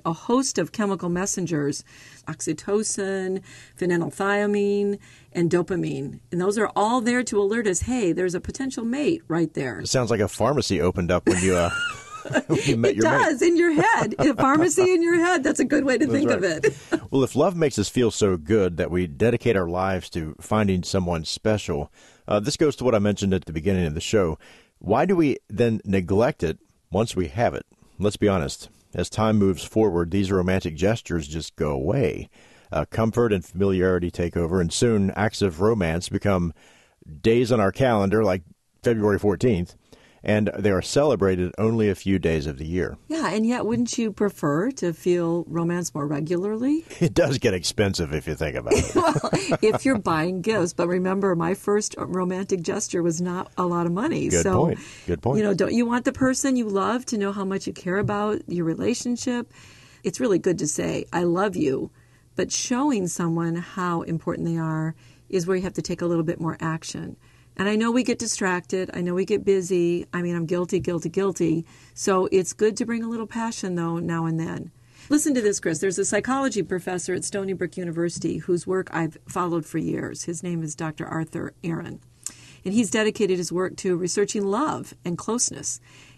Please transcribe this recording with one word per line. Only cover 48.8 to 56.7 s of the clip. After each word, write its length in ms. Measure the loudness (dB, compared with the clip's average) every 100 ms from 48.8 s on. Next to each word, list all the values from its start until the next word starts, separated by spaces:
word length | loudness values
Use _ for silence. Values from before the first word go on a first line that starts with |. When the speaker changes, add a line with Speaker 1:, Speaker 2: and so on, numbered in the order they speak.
| 2
Speaker 1:
<laughs> 40 |
Well, 360 | 2 2 2 0 -2 0 2
if 220 | 2 2
you're 140 | 2 0
buying 420 | 0 0 0 -2
gifts, 320 | 0 0 0
but 140 | 0 0
remember, 480 | 2 0 2 2
my 200 | 2 0
first 420 | 0 0 0 0 -6
romantic 640 | -4 -2 -2 -2 -2 -2
gesture 400 | -2 -4 -2 0
was 180 | 0 0
not 300 | -2 -4 -6 -2
a 60 | 0
lot 200 | 0 0
of 60 |
money. 360 | 0 -2 -2 0
Speaker 2:
Good 140 | 2
Speaker 1:
So, 220 | 2 4 2
Speaker 2:
point. 120 | 0 -8 -12 -6
Good 140 | -2
point. 160 | 0 2
Speaker 1:
you 40 |
know, 100 | 2
don't 180 | 2 2
you 140 | 2 2
want 180 | 0
the 80 | 0
person 420 | 0 0 2 0
you 140 | 0
love 360 | 0